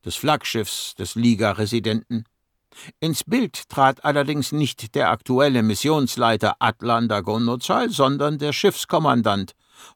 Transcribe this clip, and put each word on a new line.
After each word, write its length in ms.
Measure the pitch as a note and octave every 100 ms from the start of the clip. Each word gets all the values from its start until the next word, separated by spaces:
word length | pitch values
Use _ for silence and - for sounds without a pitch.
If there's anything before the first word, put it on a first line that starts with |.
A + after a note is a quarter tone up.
| -
des 100 | -
Flaggschiffs 800 | C#3 D3+ - A#2 G2+ - - -
des 200 | - -
Liga-Residenten. 1080 | A#2+ A2 G#2+ G2+ G#2+ A#2 A2 A2 - A#2 A2+ _ _ _ _ - - -
Ins 240 | D#3+ D3+
Bild 460 | - A3+ G#3+ - -
trat 340 | - C3+ C3
allerdings 480 | D3+ C#3+ C#3 D3 C3
nicht 440 | D3 C#3 - A2 -
der 160 | A#2
aktuelle 520 | A2+ - B2+ C#3+ B2+
Missionsleiter 920 | A2 G2+ C#3+ D#3 C3 - A#2 A2 G#2+ -
Atlan 480 | A#2 G#2+ A#2 A#2 A#2
Dagonozal, 840 | G#2 F2+ A2 A#2 B2 - B3 A#3+
sondern 500 | G3+ C3+ C#3+ D3 D3+
der 120 | D3
Schiffskommandant 1000 | C#3+ G3+ - - E3 D#3 B2 A2 G2+ F#2 - _ _ -